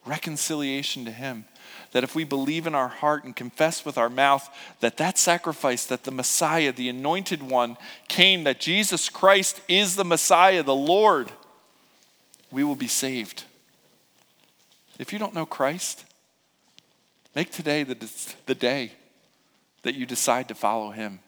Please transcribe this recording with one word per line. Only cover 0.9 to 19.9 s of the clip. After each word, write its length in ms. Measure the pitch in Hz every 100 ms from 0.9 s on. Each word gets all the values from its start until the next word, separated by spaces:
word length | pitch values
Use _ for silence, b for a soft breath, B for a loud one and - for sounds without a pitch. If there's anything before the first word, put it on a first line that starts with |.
| 143
to 80 | 117
him. 340 | 113 135 120 104 B B B B
That 120 | 123
if 120 | 123 156
we 80 |
believe 420 | 156 139 135 160 165
in 80 | 147
our 120 | 127
heart 360 | - 151 151
and 120 | 131 117
confess 480 | 123 - 156 165
with 140 | 151 131
our 120 | 117
mouth 400 | 127 139 139 - B B B
that 180 | 117 -
that 200 | 165 185
sacrifice, 680 | - 170 - 147 143 123 -
that 180 | 127
the 80 | -
Messiah, 600 | 131 123 - 160 165 147
the 180 | 123 127
anointed 540 | 123 139 180 190 170
one, 340 | 135 127 120 120 B B B
came, 360 | - 185 185 151
that 140 | 127
Jesus 500 | - 190 208 180 -
Christ 520 | - 190 196 190 - -
is 280 | 180 202 190
the 100 | 180
Messiah, 580 | 165 - 175 190 185
the 120 | 139 135
Lord, 560 | 143 190 214 160 110 - - _ _ _ _ _ _ _ _ _ _
we 120 | 127
will 120 | 147 131
be 120 | 123
saved. 560 | - 131 127 104 - - _ _ _ _ _ _ _ _ _ _ _ _ _ _ -
If 140 | 131
you 60 | 208
don't 140 | 214
know 120 | 165 156
Christ, 600 | - 135 175 - - - _ _ _ _ _ _ _ _ _ _ _ _ 143
make 160 | -
today 320 | - 151 147
the, 260 | 139 120 113 - - - -
the 100 | 127
day 380 | 123 135 117 - _ _ _ _ _ _ _ _
that 120 | -